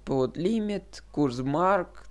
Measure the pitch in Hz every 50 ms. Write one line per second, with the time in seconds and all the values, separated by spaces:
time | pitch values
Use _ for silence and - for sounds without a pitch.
0 | - - 139 131 131 117 - 147 165 202 226 220 208 208 202 190 190 - - -
1 | - - - 147 147 135 120 127 131 135 143 160 180 185 202 185 170 - - -
2 | - -